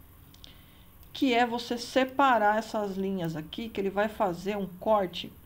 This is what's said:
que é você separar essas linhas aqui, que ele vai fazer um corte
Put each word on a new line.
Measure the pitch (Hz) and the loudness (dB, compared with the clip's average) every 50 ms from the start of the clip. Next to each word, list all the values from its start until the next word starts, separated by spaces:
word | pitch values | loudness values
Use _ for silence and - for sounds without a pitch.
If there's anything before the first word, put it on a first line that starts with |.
| - - - - - - - - - - - - - - - - - - - - - - - | -20 -20 -20 -20 -20 -20 -20 -20 -20 -20 -20 -20 -20 -20 -20 -20 -20 -20 -20 -20 -20 -16 -4
que | - 285 262 233 | 0 2 4 4
é | 233 247 | 4 4
você | 233 226 240 233 - 240 233 | 2 0 -4 -4 -4 -6 -6
separar | - - - 254 262 262 262 - 277 269 247 220 208 208 214 214 | -6 -2 0 2 2 2 2 4 4 6 6 6 6 4 4 2
essas | 220 - - 220 208 202 190 190 | 0 -2 -4 -4 -4 -2 -2 -4
linhas | 190 196 196 190 170 165 160 | -2 -2 -2 -2 -4 -4 -4
aqui, | 156 156 - - - 233 226 | -6 -8 -10 -10 -8 -8 -6
que | - 208 | -4 -4
ele | 196 190 | -2 -2
vai | 185 202 208 220 | 0 0 0 0
fazer | 214 - 220 185 170 170 180 190 214 202 | 0 0 0 0 0 -2 -4 -4 -4 -4
um | 196 | -4
corte | 175 - - - 220 220 208 190 170 - - - - - - - | -6 -8 -4 0 2 2 4 2 0 -4 -8 -10 -12 -14 -16 -10